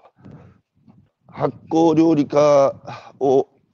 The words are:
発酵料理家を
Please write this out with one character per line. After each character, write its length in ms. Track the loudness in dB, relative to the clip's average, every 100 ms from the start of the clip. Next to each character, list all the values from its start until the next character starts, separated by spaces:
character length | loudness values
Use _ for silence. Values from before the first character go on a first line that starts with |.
| -20 _ -20 -20 -20 _ _ _ _ _ _ _ _
発 300 | -8 -8 -8 -6
酵 220 | 0 2
料 220 | 2 2 0
理 120 | -2
家 880 | 0 2 2 0 -4 -14 -20 -20 -6
を 280 | -2 0 -2 _ _